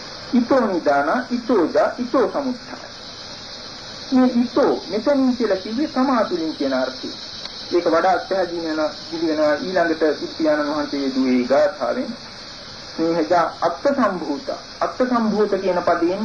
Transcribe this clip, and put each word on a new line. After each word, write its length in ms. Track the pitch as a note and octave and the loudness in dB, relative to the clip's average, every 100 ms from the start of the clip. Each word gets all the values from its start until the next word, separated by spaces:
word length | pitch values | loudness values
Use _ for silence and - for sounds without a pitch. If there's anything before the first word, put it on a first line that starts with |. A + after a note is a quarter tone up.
| - - - | -14 -14 0
ඊතෝ 300 | B3 A3+ C4+ | 2 4 2
නිදාන, 520 | A3 E3+ D3 C#3+ C#3+ A#3+ B3+ | 2 0 2 2 2 0 -2
ඊතෝජ, 520 | A#3+ A#3 A3 D3+ - G3+ | -4 2 2 4 2 2
ඊතෝ 320 | - A#3+ C#4 F#3+ | 0 0 2 2
සමුත්ථාය. 600 | D#3 C3 B2 - - - - - - - - - - - - - - - | 0 -4 -4 -10 -16 -16 -16 -16 -16 -16 -16 -16 -16 -14 -14 -14 -14 0
මේ 220 | B3+ B3+ | 4 4
ඊතෝ 400 | A#3+ B3 C#4+ G3+ B2+ | 4 2 4 2 2
මෙතනින් 500 | D#3+ G3+ B3+ C4+ C4 | -2 -2 2 4 2
කියලා 220 | B3 G#3+ F#3+ | 2 0 0
කිව්වේ 320 | G#3+ A3+ D4+ | -2 -4 -2
තමා 360 | B3+ C4+ B3 | 0 2 2
තුළින් 300 | - E4+ D#4+ | 2 0 -2
කියන 200 | C4+ C3+ | -2 0
අර්ථය. 340 | C3 C3 - - - - - - - - | 0 -2 -4 -10 -12 -14 -12 -12 -12 -2
ඒක 180 | F3 E3+ | 0 4
වඩා 300 | E3 F#3 F3+ | 4 4 2
පැහැදිලි 440 | - F#3+ F3 E3+ D#3+ | 0 -2 0 -2 -4
වෙන, 280 | D#3 D3+ - | -2 -2 -4
දිලි 220 | - E3 E3 | -8 -2 0
වෙනවා 280 | D3+ D3+ D3 | 2 2 2
ඊළඟට 520 | F3+ F#3 E3 D#3 D#3 | 0 0 2 2 2
බුදු 220 | - D#3+ | 0 -4
පියාණන් 380 | - D#3 D3+ D3 | -2 2 2 0
වහන්සේ 300 | D3+ C#3+ C#3+ | -2 -2 -2
යෙදුවේ 420 | C3+ C3 C3 B2+ A#2+ | -2 0 2 2 4
ගාථාවෙන් 720 | C#3 D3 - A#2+ A#2+ A3+ - - - - - - - - | 4 4 0 -2 -2 -4 -8 -14 -16 -16 -16 -16 -16 -12
"ස්නේහජ 440 | - E3 E3+ D#3 F3 D#3 - | -2 0 2 2 2 2 0
අත්ථ 280 | E3 - C#4+ | -2 2 0
සම්භූත". 600 | C4+ G#3+ F3+ D3+ C#3 - - - - | 2 2 0 -4 -4 -4 -8 -8 -4
අත්ථ 260 | E3+ - | -4 0
සම්භූත 500 | B3+ A#3+ G#3+ G#3 G#3 | 0 2 2 2 2
කියන 260 | F#3+ F#3+ F3+ | 2 2 2
පදයෙන් 420 | F3 E3+ E3+ G3 | 2 2 2 0